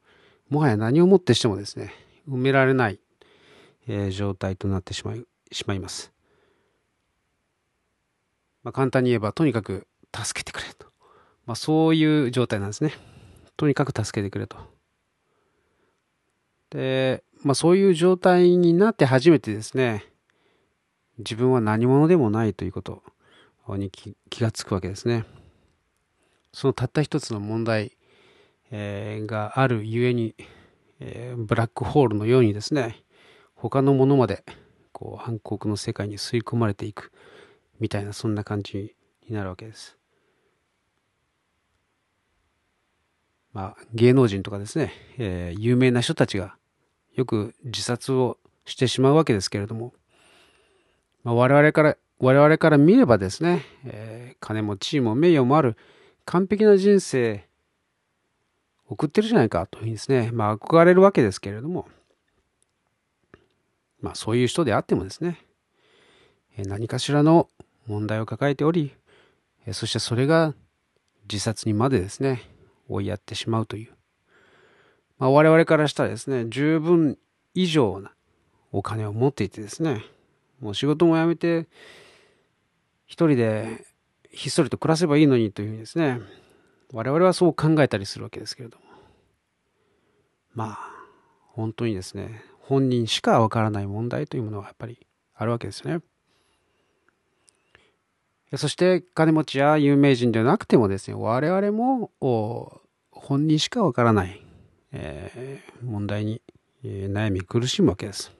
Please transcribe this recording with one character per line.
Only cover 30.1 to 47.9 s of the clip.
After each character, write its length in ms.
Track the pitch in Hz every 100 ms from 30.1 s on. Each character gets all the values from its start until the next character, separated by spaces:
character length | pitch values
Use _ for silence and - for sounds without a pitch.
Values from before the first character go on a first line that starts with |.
に、 220 | 123 113 - - - _ _ _ _
え 320 | 127 - 120
ー、 80 | 120
ブ 120 | 110
ラ 100 | 123
ッ 20 | 117
ク 140 | -
ホ 220 | 113 151
ー 40 | 123
ル 80 | 107
の 100 | 107
よ 140 | 127
う 20 |
に 100 | 113
で 80 | 101
す 140 | -
ね、 280 | 143 113 - _ _ _ _ _
他 260 | _ 117 139
の 140 | 135
も 100 | 135
の 140 | 135 139
ま 80 | 117
で、 180 | 98 - - _ _ _
こ 260 | - 104 104 -
う、 0 |
暗 120 | 113
黒 320 | - 104 110
の 80 | 104
世 160 | -
界 160 | - 104
に 80 | 101
吸 180 | - 120
い 60 |
込 140 | - 120
ま 100 | 110
れ 80 |
て 100 | 98
い 80 | 107
く 180 | - - _ - - - _ _ _
み 80 | 110
た 120 | 104
い 40 |
な、 80 | 101
そ 160 | 101 113
ん 60 |
な 100 | 104
感 180 | 101 104
じ 320 | 98 101 104 _ _ _ -
に 80 |
な 80 | 107
る 40 | 95
わ 80 | 90
け 80 |
で 80 | 110
す。 240 | 104 - _ _ _ _ _ _ _ _ _ _ _ _ _ _ _ _ _ _ _ _ _ _ _ _ _ _ _ _ _ _ _ _ _ _ _ _
ま 200 | 104 95 -
あ、 40 | -
芸 180 | 113 120
能 160 | 131 117
人 140 | 98
と 80 | 98
か 80 | 101
で 80 | 107
す 120 | 160
ね、 140 | 101 - - -
え 380 | 107 90 87 90
ー、 20 |
有 160 | 113
名 160 | 123 127
な 120 | 120
人 120 | 123
た 120 | 160 127
ち 100 | 101
が 180 | 90 - _ _ _ _ _ -
よ 100 | 127
く 300 | 110 107 -
自 180 | 131 101
殺 300 | 110